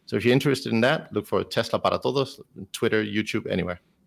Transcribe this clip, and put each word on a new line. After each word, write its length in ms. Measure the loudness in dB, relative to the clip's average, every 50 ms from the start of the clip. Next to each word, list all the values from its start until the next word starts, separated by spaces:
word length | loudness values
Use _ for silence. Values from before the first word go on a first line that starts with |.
| _ -6
So 100 | -4 0
if 80 | 4
you're 80 | 4 4
interested 400 | 4 4 2 0 0 -2 0 2
in 80 | 2
that, 320 | 4 4 2 0 -2 -4 -6
look 120 | -6 -2
for 160 | 0 0 -2 -2
Tesla 340 | 0 -2 -2 0 0 0 0
para 180 | 2 0 0 0
Todos, 440 | 0 0 0 0 -2 -2 -6 -12 -20 -20 _ -16 -14 -14 -4
Twitter, 280 | -2 0 2 2 2
YouTube, 480 | 0 0 -2 -2 -2 -2 -4 -4 -2 -2
anywhere. 300 | -2 -2 -2 -2 -6 -10 _ _ _ _ _